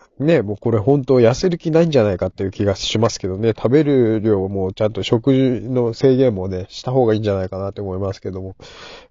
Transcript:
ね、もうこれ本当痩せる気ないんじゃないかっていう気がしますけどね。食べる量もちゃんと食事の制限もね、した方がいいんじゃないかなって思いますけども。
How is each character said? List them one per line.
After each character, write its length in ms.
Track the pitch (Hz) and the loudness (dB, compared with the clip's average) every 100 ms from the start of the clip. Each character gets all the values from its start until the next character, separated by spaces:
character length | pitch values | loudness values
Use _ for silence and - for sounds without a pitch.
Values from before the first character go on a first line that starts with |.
| _ - | _ -4
ね、 240 | 143 165 | 0 2
も 120 | 101 | 0
う 40 | 104 | -4
こ 140 | 120 | -2
れ 60 | 110 | 0
本 240 | 101 143 | 2 2
当 160 | 127 131 | 4 4
痩 140 | 113 | 4
せ 160 | 127 190 | 4 0
る 80 | 170 | -2
気 140 | 170 | 0
な 100 | 160 | 2
い 60 | 170 | 2
ん 40 | |
じ 80 | 139 | 2
ゃ 60 | 104 | 2
な 80 | |
い 40 | 92 | 0
か 100 | 92 | -4
っ 40 | |
て 120 | - | -4
い 40 | 98 | -6
う 40 | |
気 120 | - | -2
が 120 | 101 95 | -2 -2
し 200 | - 110 | -2 0
ま 100 | 113 | 0
す 100 | - | -2
け 80 | 98 | -6
ど 100 | 92 | -2
ね。 120 | 113 | -2
食 180 | 107 113 | 0 2
べ 160 | 139 | 2
る 380 | 147 135 117 110 | 4 2 2 2
量 260 | 107 101 95 | 2 0 0
も 240 | 98 92 | -4 -4
ち 100 | - | -2
ゃ 60 | 107 | -4
ん 60 | |
と 100 | 101 | -2
食 300 | 95 117 139 | -2 -2 2
事 340 | 131 131 120 107 | 2 2 0 -4
の 260 | 127 117 | -2 -2
制 220 | 113 135 127 | 0 2 4
限 180 | 131 | 2
も 140 | 98 95 | 0 -4
ね、 200 | 92 92 | -6 -10
し 140 | - | -12
た 80 | - | -4
方 140 | 131 117 | 0 2
が 80 | |
い 40 | 107 | 2
い 20 | |
ん 40 | |
じ 60 | 107 | 0
ゃ 60 | 98 | -2
な 80 | |
い 60 | 92 | -4
か 80 | 95 | -6
な 140 | 98 | -8
っ 20 | |
て 80 | 101 | -8
思 120 | 101 92 | -8 -6
い 20 | |
ま 140 | 98 | -6
す 80 | 95 | -6
け 100 | 98 | -10
ど 100 | 95 | -10
も。 140 | 95 - - - - - - | -12 -16 -20 -20 -20 -20 -12